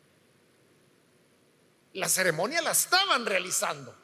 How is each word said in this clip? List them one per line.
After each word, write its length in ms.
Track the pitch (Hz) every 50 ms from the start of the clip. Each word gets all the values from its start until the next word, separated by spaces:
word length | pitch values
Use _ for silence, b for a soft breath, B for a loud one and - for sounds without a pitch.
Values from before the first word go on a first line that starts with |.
| _ _ _ _ _ _ _ _ _ _ _ _ _ _ _ _ _ _ _ _ _ _ _ _ _ _ _ _ _ _ _ _ _ _ _ _ _ _ -
La 160 | 185 180 170
ceremonia 540 | - 185 185 180 160 156 185 240 311 339 320
la 80 | 247
estaban 560 | 180 - - - 359 370 392 381 320 254 233
realizando, 680 | 208 196 185 180 185 - - 208 170 165 143 135 120 - -